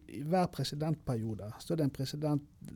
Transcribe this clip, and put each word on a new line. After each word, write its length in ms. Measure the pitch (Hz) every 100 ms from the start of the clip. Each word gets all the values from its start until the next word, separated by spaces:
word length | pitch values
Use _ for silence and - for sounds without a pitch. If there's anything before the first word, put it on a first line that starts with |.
| -
i 120 | 110
hver 260 | 147 185 180
presidentperiode, 1000 | - 131 147 156 151 - 117 110 104 104 -
så 120 | -
er 20 | 143
det 60 | 139
en 40 |
president, 520 | - 135 147 151 147 - - -